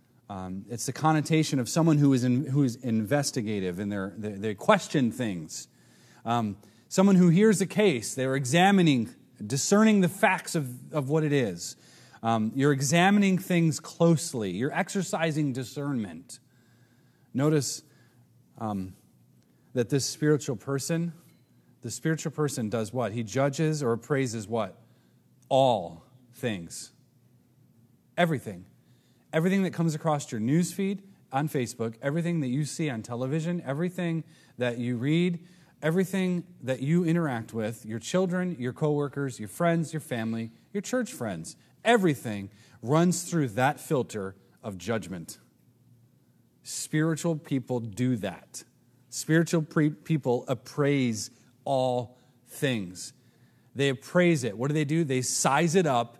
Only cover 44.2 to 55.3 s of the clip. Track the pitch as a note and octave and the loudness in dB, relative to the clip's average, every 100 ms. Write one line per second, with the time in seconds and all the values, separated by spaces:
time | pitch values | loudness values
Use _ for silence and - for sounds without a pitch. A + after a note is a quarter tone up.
44.2 | G2 F#2+ _ _ A#2 F#2 F2 A2 F2 F#2 | -10 -12 _ _ -12 -8 -4 -4 -4 -10
45.2 | D2+ - _ _ _ _ _ _ _ _ | -12 -18 _ _ _ _ _ _ _ _
46.2 | _ _ _ _ - - - D#3 D#3+ D#3+ | _ _ _ _ -14 -12 -4 0 0 0
47.2 | E3+ D#3 - C3+ B2 B2+ A2+ F#2+ B2+ A#2 | -2 -4 -2 -4 -2 -4 -4 -2 0 0
48.2 | F#2+ D#2 - - - _ _ _ _ - | -4 -8 -14 -20 -20 _ _ _ _ -10
49.2 | - D#3+ E3 E3+ D3+ - D3+ D3 - D#3 | 2 2 4 0 0 2 2 0 -2 -2
50.2 | B2+ B2 B2+ B2+ - - C#3+ C#3+ B2 G#2+ | 0 0 -2 -6 -4 -2 0 2 0 -2
51.2 | - - _ _ - C3+ B2+ B2 A#2 - | -8 -14 _ _ -4 0 0 -2 -6 -12
52.2 | _ _ _ - C#3 A#2 F2+ F#2 - - | _ _ _ -4 -2 -2 -6 -10 -16 -18
53.2 | _ _ _ _ _ A#2+ C#3 B2 - F3+ | _ _ _ _ _ -2 0 0 0 4
54.2 | F3 D#3 A#2+ G2+ C#3 D3+ C#3+ D#3+ D#3 C3 | 4 4 0 -2 -2 0 0 0 0 0
55.2 | A#2+ | -2